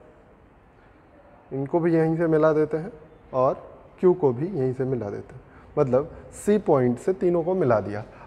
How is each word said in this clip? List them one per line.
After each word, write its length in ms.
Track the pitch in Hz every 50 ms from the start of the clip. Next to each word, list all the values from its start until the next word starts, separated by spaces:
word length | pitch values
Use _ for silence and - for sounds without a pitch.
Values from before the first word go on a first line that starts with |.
| - - - - - - - _ - - _ _ _ _ _ _ - - - _ _ _ - - - - - - - - -
इनको 280 | 135 139 135 - 175
भी 140 | 160 175 165
यहीं 220 | 165 160 160 165
से 100 | 160 170
मिला 260 | 165 160 156 156 156 156
देते 240 | 151 156 151 156
हैं 160 | 156 160 208 - - - - - - - - -
और 320 | 131 127 135 175 - - - - - - - - -
Q 120 | - 180 175
को 180 | 180 - 139 123
भी 140 | 120 151 185
यहीं 240 | 208 160 131 131 127
से 120 | 131 131
मिला 260 | 127 135 120 107 104
देते 240 | 104 107 - - -
हैं। 80 | - - - - - - - - 147
मतलब 360 | 147 131 120 127 151 160 - - - - -
सी 220 | - - - 208 214
point 400 | 202 - 160 135 127 123 120 120
से 140 | - - 190
तीनों 300 | 190 196 175 175 170 160
को 120 | 175 185
मिला 260 | 190 170 127 117 107
दिया। 240 | 98 98 104 104 113 - - - -